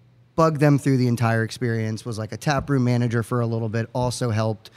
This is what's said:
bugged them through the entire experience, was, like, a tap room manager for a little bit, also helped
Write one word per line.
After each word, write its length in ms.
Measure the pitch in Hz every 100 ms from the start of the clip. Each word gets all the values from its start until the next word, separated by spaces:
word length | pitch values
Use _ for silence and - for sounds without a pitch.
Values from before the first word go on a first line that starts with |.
| _ _ _
bugged 260 | - 160 147
them 180 | 147 143
through 180 | 139 131
the 120 | 123
entire 340 | 117 117 113
experience, 640 | 113 - 120 113 110 110 123
was, 100 | 107
like, 140 | 107
a 60 | 113
tap 320 | 156 139 -
room 140 | 139
manager 380 | 123 120 120 117
for 180 | 110 123
a 40 | 117
little 220 | 113 113
bit, 220 | 113 113
also 360 | 127 123 120 123
helped 400 | 107 113 107 -